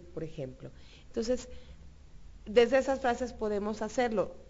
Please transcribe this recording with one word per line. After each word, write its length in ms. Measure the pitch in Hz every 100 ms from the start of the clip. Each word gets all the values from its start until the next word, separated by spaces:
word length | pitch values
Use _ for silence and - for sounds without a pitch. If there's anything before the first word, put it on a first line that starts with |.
| -
por 100 | -
ejemplo. 480 | 160 - 131 - 135 - - - -
Entonces, 440 | - 220 254 - - - - - - - - - - -
desde 340 | 220 233 269
esas 200 | 269 269
frases 340 | 262 240 247
podemos 500 | - 214 208 208 208
hacerlo. 520 | 214 - 247 214 170 -